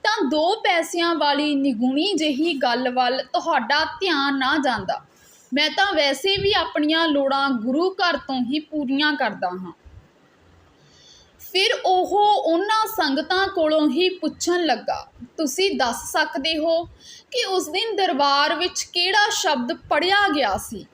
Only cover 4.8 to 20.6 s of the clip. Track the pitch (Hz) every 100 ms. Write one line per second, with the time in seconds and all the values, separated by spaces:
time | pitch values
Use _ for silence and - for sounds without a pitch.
4.8 | 185 - - _ - - - 262 302 302
5.8 | 392 330 285 277 392 392 392 403 320 320
6.8 | 302 320 330 285 277 277 277 247 226 277
7.8 | 370 381 359 285 - 262 233 302 311 302
8.8 | 262 277 302 294 240 202 180 185 180 -
9.8 | - - - _ _ _ _ _ _ _
10.8 | _ - - - _ _ - 359 427 -
11.8 | - 370 330 392 415 403 - 330 415 440
12.8 | 453 415 302 277 302 370 392 370 311 311
13.8 | 302 262 370 370 311 - - 349 320 220
14.8 | 214 - - - 240 - 302 - 392 262
15.8 | 247 247 - 339 311 - 302 320 320 330
16.8 | 339 - - - _ 508 415 370 302 370
17.8 | 453 403 370 277 285 277 302 302 359 -
18.8 | - 359 359 415 427 427 349 277 247 330
19.8 | - 302 359 392 403 294 226 202